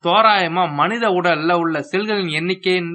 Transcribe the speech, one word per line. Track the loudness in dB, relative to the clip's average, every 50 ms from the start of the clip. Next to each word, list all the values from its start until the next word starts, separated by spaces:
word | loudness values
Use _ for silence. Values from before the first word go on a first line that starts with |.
| 0
தோராயமா | 2 2 4 4 4 4 4 2 0 0 0 0 0 0
மனித | 0 0 0 0 -2 0 0
உடல்ல | 0 2 2 2 0 2 2 0 0
உள்ள | 0 0 -2 -2 -4 -6 -4
செல்களின் | -4 -4 -2 -2 -2 -2 -2 -4
எண்ணிக்கை | -4 -4 -2 -4 -4 -4 -2 -2 -2 -2 -2 -4 -10